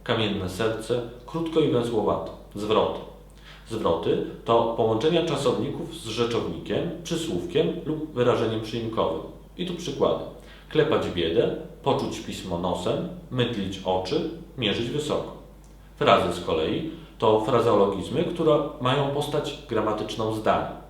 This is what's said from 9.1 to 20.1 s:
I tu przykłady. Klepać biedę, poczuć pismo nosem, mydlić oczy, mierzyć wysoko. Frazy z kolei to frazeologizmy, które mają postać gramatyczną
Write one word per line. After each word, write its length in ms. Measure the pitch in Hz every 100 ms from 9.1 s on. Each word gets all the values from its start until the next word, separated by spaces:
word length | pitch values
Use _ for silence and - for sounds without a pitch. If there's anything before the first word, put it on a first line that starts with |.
| - - - - -
I 80 | 180
tu 80 |
przykłady. 500 | - - - - - - - - - -
Klepać 400 | 151 151 104 92
biedę, 460 | 85 82 101 147 - - -
poczuć 360 | 139 120 110 -
pismo 400 | - 92 92 87
nosem, 500 | 90 87 110 131 - - -
mydlić 500 | 127 117 101 95 - 92
oczy, 440 | 92 - 156 160 - - -
mierzyć 320 | 107 95 120
wysoko. 440 | - - 95 - - - - - - - -
Frazy 460 | 139 98 92 87
z 40 | -
kolei 460 | 82 82 135 165 - - -
to 240 | 113 107 120
frazeologizmy, 800 | 120 110 104 101 95 90 127
które 360 | 180 170 156 151 - -
mają 280 | 127 139 139
postać 480 | 143 147 151 143 - -
gramatyczną 640 | 110 107 107 113